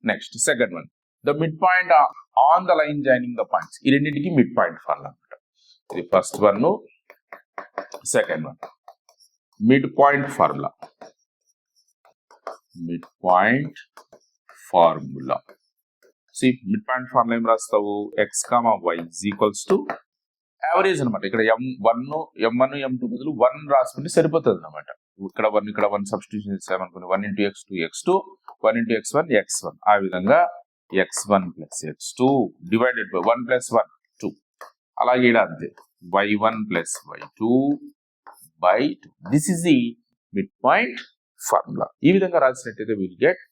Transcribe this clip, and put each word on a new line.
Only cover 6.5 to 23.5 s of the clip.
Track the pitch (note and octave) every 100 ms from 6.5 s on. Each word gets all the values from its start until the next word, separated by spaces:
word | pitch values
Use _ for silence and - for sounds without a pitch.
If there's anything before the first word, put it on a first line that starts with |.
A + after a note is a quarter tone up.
| G2+ D3 G#3+ - _ _ - _ - _ - - - - - - -
సెకండ్ | - D#2 D#2
వన్. | - - _ - - _ _ _ _ _ _ G#2+
మిడ్ | C3+ C3+ -
పాయింట్ | C#3 C#3+ C3+ -
ఫార్ములా, | D#2 C#2+ C#2 _ - _ - _ _ _ _ _ _ _ _ _ _ _ _ _ - - _ F2 E2+
మిడ్ | E2+ - _ F2+
పాయింట్ | F2+ G#2 B2+ D3+ - - - _ - _ _ _ - -
ఫార్ములా. | F2+ E2+ D2+ C2+ C#2 C2 C2+ _ - _ _ _ _ _ _ _ -
See, | C3 B2+ F#2+
మిడ్ | G#2+ -
పాయింట్ | B2+ B2+
ఫార్ములా | C3 A#2 A#2
ఏం | A2+
రాస్తావు? | A2+ - G#2+ G#2 G#2 G#2 - G#2
X, | - -
comma, | B2 A#2 G#2 F2
Y | E2+ E2
is | - G2
equals | G2 G#2+ G2+ -
to | F#3+ - - _ _ _ _ _ _ D3+
యావరేజ్ | F3 F#3+ E3+
అన్నమాట. | B2+ G2+ G2
ఇక్కడ | A2+ A2
ఎం | A2+ C3 B2+ G#2
వన్, | A#2 C3 D#3 D#3 - A2
ఎం | A#2+
వన్, | C3 C#3+ C3+
ఎం | B2+
టూ | A#2+
బదులు | A2 C#3 D3
వన్ | -